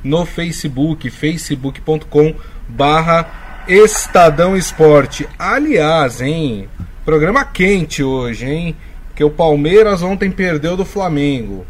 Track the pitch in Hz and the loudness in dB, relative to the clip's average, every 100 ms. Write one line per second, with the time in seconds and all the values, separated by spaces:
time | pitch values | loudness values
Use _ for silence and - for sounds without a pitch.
0 | 131 156 170 - 170 160 156 127 151 156 | 0 -2 -2 -4 -6 -6 -6 -2 -2 -2
1 | 127 - 147 165 - 139 135 135 - 156 | -6 -6 -4 -4 -6 -6 -6 -8 -4 -4
2 | - 147 151 156 - - - 117 139 156 | 0 2 2 2 -12 -14 -14 -2 2 2
3 | 165 165 165 - - - - 185 214 - | 2 0 0 -10 -16 -16 2 6 6 4
4 | - 190 170 147 175 190 - - 156 147 | 0 6 6 6 2 2 -2 4 6 6
5 | 131 - 147 - 180 254 302 226 151 165 | 4 -6 -10 -8 -4 -2 0 2 2 2
6 | 139 110 127 165 151 107 98 - - - | 0 -2 -4 -2 -4 -6 -10 -12 -14 -10
7 | - 156 160 247 277 - 190 202 151 - | 0 2 2 0 -2 0 2 2 -2 -4
8 | 139 131 120 107 127 151 170 151 - - | -2 -2 -4 -6 -6 -4 -6 -10 -14 -16
9 | - - 147 147 165 147 147 196 220 196 | -16 0 0 2 2 2 4 6 6 2
10 | 180 196 196 185 185 156 156 180 190 202 | -2 -2 -4 -2 -2 -2 -2 -4 -4 -4
11 | 185 151 143 135 107 98 90 | -2 0 0 -2 -6 -10 -12